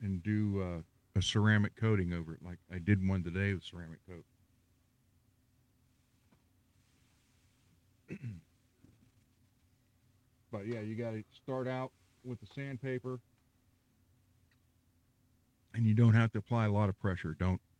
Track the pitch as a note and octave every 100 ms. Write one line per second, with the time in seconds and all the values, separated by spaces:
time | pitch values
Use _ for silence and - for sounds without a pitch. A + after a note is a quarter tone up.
0 | G#2 F#2 F2+ G#2+ G#2 G2 F2+ E2+ D#2+ _
1 | _ G2 F2+ A2 G#2+ G#2+ G2+ - A2+ G#2
2 | F2 F2 D#2+ D#2 E2+ F2 - F2+ E2+ G2+
3 | F#2+ F#2+ F2 F2+ G2+ F#2 - F2 E2 E2
4 | - E2+ - _ _ _ _ _ _ _
5 | _ _ _ _ _ _ _ _ _ _
6 | _ _ _ _ _ _ _ _ _ _
7 | _ _ _ _ _ _ _ _ _ _
8 | - - B2 F2 - _ _ _ - _
9 | _ _ _ _ _ _ _ _ _ _
10 | _ _ _ _ - G#2+ G#2 A#2 G#2+ A2
11 | A#2 A2 G#2+ - - C3 B2+ B2+ C3 _
12 | _ _ B2+ A#2+ G#2+ - C#3 C3 C3+ B2+
13 | B2+ B2+ _ _ _ _ _ _ _ _
14 | _ _ _ _ _ _ _ _ _ _
15 | _ _ _ _ _ _ _ A2+ A2+ G#2+
16 | A#2 A2 A2+ G#2+ - A#2+ G#2+ G2+ G#2 F#2+
17 | G2 F2 E2 D2+ F2+ F2 _